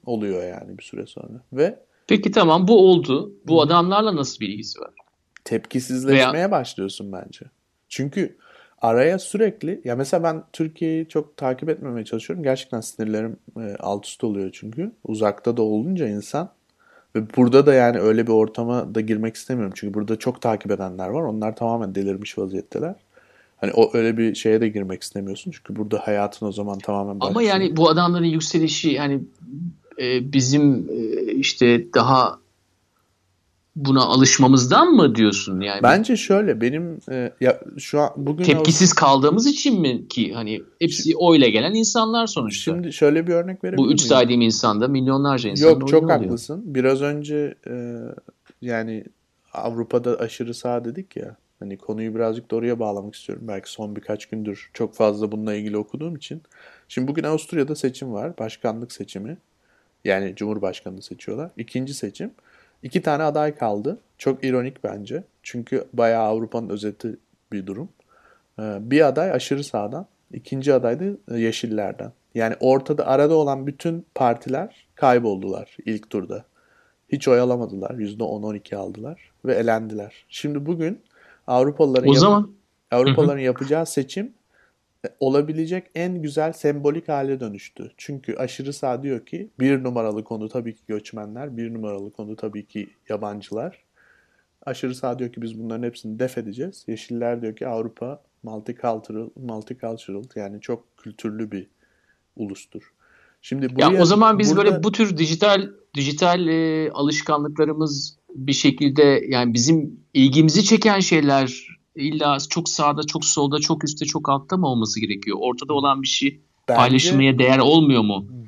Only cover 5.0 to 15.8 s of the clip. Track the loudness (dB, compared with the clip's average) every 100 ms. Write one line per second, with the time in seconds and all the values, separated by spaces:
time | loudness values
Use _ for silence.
5 | _ _ _ _ -6 -6 -4 -6 -4 -4
6 | 2 4 4 2 0 -2 -4 -6 -8 -8
7 | -12 -14 -16 -20 -20 _ _ _ -14 -8
8 | -6 -4 -6 -8 _ -20 _ -2 2 4
9 | 4 0 -4 0 0 -2 -10 -8 -6 -4
10 | -2 0 0 -4 -8 -6 -6 -4 -4 -4
11 | -4 -4 -6 -6 -4 -4 -4 -4 -6 -8
12 | -6 -8 -6 -4 -2 -2 -4 -8 -8 -8
13 | -4 -2 -4 -10 -16 -12 -12 -8 -6 -6
14 | -8 -6 -4 -4 -6 -10 -14 -10 -10 -10
15 | -8 -2 -2 0 -2 0 0 0